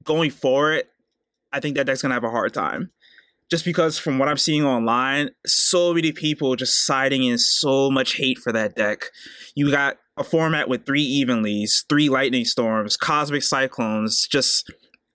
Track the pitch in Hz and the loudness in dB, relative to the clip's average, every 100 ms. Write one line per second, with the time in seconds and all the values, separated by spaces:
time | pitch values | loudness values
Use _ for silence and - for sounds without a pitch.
0 | - 156 160 - 135 135 151 156 - _ | -2 0 0 0 2 4 2 0 -4 _
1 | _ _ _ _ _ 139 147 143 135 131 | _ _ _ _ _ -6 -2 0 0 0
2 | 139 123 113 117 95 - 80 - 180 _ | 0 -2 -2 -2 -2 -2 -4 -4 -8 _
3 | _ - _ _ - 165 175 170 160 151 | _ -20 _ _ -6 -4 -2 0 0 0
4 | 160 131 139 143 - 151 143 120 113 120 | -2 0 0 0 0 2 2 2 2 0
5 | 131 143 147 - - - - 180 175 170 | 0 -2 -4 -6 -4 0 2 2 2 2
6 | 160 151 156 151 139 123 127 - - 135 | 0 -2 -2 0 0 0 0 0 0 0
7 | 135 135 127 120 - - 151 135 139 135 | 2 2 0 0 0 0 2 2 2 2
8 | 131 - 135 127 123 110 107 - 104 107 | 0 -2 -2 -2 -2 -2 -2 -2 -2 -2
9 | - - - - - - 143 143 139 - | -8 -16 -20 -20 -12 -2 2 2 0 -2
10 | _ - 135 165 160 156 123 123 - 139 | _ -8 -2 2 2 0 0 -4 -2 0
11 | 143 139 127 117 107 104 107 - - 147 | 0 0 2 0 0 -2 0 -2 0 2
12 | 151 131 135 127 117 - 113 110 107 - | 4 2 2 0 -2 0 0 0 -2 -2
13 | - 151 147 143 - 139 131 - 110 107 | 0 0 0 -2 -2 0 -2 -2 -4 -2
14 | 110 - - 143 127 - - - _ _ | -2 -2 0 0 2 0 -4 -12 _ _
15 | _ | _